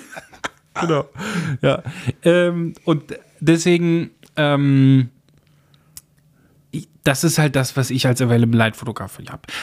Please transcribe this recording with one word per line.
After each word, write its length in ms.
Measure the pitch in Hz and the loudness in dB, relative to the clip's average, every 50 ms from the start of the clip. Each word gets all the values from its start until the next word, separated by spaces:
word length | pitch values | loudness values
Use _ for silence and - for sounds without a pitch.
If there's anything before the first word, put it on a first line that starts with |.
| - - - - - - - - - - _ _ _ _ - - | -2 -4 -20 -20 -20 -20 -20 -16 -16 -16 _ _ _ _ -8 -6
Genau. 260 | 165 165 160 143 - - - 135 190 214 196 175 156 135 139 - | -2 -2 -2 -2 -2 -6 -10 -12 -10 -8 -6 -6 -4 -4 -4 -2
Ja. 220 | - 143 135 - - 135 - - - 123 - _ - | -2 -2 -2 -2 -6 -12 -14 -10 -8 -8 -6 _ 2
Ähm, 500 | 175 170 175 175 175 175 170 170 165 - - - | 2 2 2 2 0 -2 -4 -6 -6 -8 -6 -2
und 180 | - 165 147 - - - - - _ _ - | -2 -2 -2 -4 -10 -20 -20 -20 _ _ -4
deswegen, 720 | 147 147 165 165 - 175 175 170 170 170 165 170 165 - _ _ - - - | 2 2 2 2 4 2 2 2 2 0 0 0 -2 -6 _ _ -20 -10 -4
ähm, 720 | - 151 143 143 139 143 139 139 135 135 135 135 131 127 120 _ _ _ _ _ _ _ _ _ _ _ _ _ _ _ _ - - - _ _ _ _ _ _ _ _ _ _ _ _ _ | -2 0 0 2 2 2 4 4 6 6 6 6 6 4 0 _ _ _ _ _ _ _ _ _ _ _ _ _ _ _ _ -20 -20 -20 _ _ _ _ _ _ _ _ _ _ _ _ _
ich, 160 | - 160 - _ _ _ - | -12 -12 -12 _ _ _ -2
das 200 | 156 135 - - | -2 0 0 0
ist 140 | 160 - | 0 2
halt 180 | - 156 147 131 | 2 0 2 0
das, 200 | 139 131 - - | -2 -2 -2 -2
was 140 | 139 127 - | -4 -2 -2
ich 180 | 127 131 - | -2 0 0
als 140 | 131 123 123 | 0 0 2
Available 360 | 131 120 120 117 117 117 117 | 2 2 2 4 2 4 2
Light 180 | 113 110 110 107 | 2 2 0 -2
Fotograf 440 | - - 120 104 - 98 - - - - - | -6 -10 -10 -10 -10 -12 -14 -14 -16 -18 -16
hab. 180 | - - - - - - | -16 -18 -16 -14 -14 -14